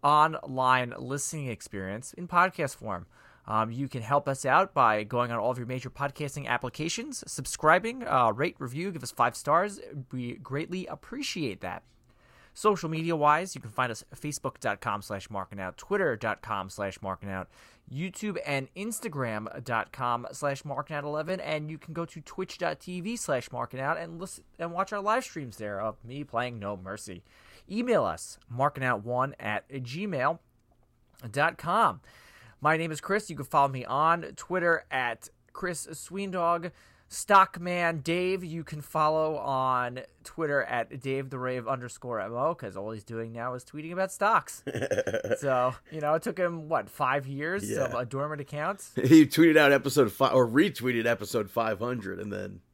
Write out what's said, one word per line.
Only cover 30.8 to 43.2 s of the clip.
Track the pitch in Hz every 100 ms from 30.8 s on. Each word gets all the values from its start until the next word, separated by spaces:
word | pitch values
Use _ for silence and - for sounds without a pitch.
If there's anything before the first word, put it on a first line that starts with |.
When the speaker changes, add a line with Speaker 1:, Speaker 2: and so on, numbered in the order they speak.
| _ _ _ _ 120
Speaker 1:
dot | 113 160 165
com. | 151 202 190 107 - - - - - _
My | 143 160
name | 165
is | 151
Chris. | - 202 208
You | 156
can | 135
follow | 156 139
me | 131 123
on | 131 160 170 151 135
Twitter | - 185 170 165 -
at | 135 123 113 - _ _
Chris | - 180 165 -
Sweendog. | 165 - 190 196 185 170 170 170 - - _ _
Stockman | - - 202 190 - 175 175 170 165
Dave, | 135 175 180 190
you | 175 165
can | 160 151
follow | 147 156 151 156 156 151
on | 117 135 131 127 123 123 123 _
Twitter | - - 156 143
at | 123 120 113 139
Dave | 135 135 135
the | 131
Rave | 127 127 117
underscore | 131 123 - 127 113
M | 98
O, | 117 147
'cause | 170 110
all | 92 104
he's | 110
doing | - 113